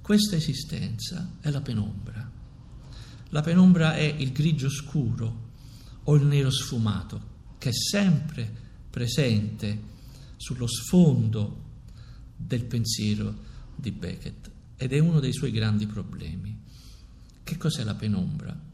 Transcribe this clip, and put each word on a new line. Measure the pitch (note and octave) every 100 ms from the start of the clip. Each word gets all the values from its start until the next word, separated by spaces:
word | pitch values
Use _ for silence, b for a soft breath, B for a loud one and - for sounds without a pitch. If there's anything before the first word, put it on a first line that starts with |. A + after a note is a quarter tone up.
Questa | - G#3 G#3 E3+
esistenza | - B2+ - A2+ G#2+ A2+ - - - -
è | D3+
la | C#3
penombra. | B2+ A2+ G#2 G2 G2 - - - - - - - B B B B B
La | D3+
penombra | D3+ F3 F#3 F3 D#3+
è | D3+
il | D3+ D3 C3
grigio | B2+ D3+ D#3 C3
scuro | - - D3+ A#2+ A2+ A2+ A2 - B B B B B
o | -
il | D3
nero | C#3+ C#3+ C3+
sfumato, | B2+ - B2 A2 G2 E2+ G#2 - - - -
che | C3+
è |
sempre | A2 - G#3 G3 D3 - - A2+ B B B B
presente | - A#2 - C3+ G#2+ G#2 - G#2+ G#2 - B B B B B
sullo | - A#2+ A#2+
sfondo | - - F3+ E3+ B2 A2 G#2+ G2+ - - - - B B B B -
del | - B2
pensiero | A#2 B2 G#2+ - G#2+ G#2 G#2 G#2 B B B
di | - G#2+
Beckett | - F2+ - - - - - - -
ed | B2+
è | C3+
uno | E3 D#3+
dei | C3
suoi | A#2 C#3
grandi | A2 A2 G#2+ G#2+
problemi. | G#2+ - - E2 F2 G2 G#2+ B B B B B B B B
Che | - E3+
cos'è | D#3+ D3+
la | A2
penombra? | G2+ G#2+ G2 F2+ - - - -